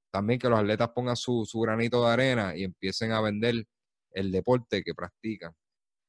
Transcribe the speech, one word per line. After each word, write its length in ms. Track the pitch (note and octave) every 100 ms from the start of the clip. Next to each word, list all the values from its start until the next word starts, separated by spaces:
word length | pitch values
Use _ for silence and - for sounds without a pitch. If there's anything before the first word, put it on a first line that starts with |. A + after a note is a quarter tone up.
| _
también 280 | F#2+ G#2 B2
que 100 | B2
los 100 | A2+
atletas 300 | G#2 G#2+ A#2
pongan 260 | - B2 A#2+
su, 280 | - A#2+
su 160 | G#2+ A2+
granito 460 | A2+ A2 A#2 A#2+ A#2+
de 60 |
arena 440 | A#2 C3 A#2+ G2 E2
y 80 |
empiecen 480 | F#2+ - F#2+ - A2+
a 80 | A2
vender 460 | A2 G#2 A#2+ A#2 A2 _ _ _ _
el 200 | F#2+ G2
deporte 500 | F#2 G#2 B2+ A#2 G2+
que 120 | F2
practican. 580 | D#2+ F2 _ A2 G2+ E2+ - _ _ _ _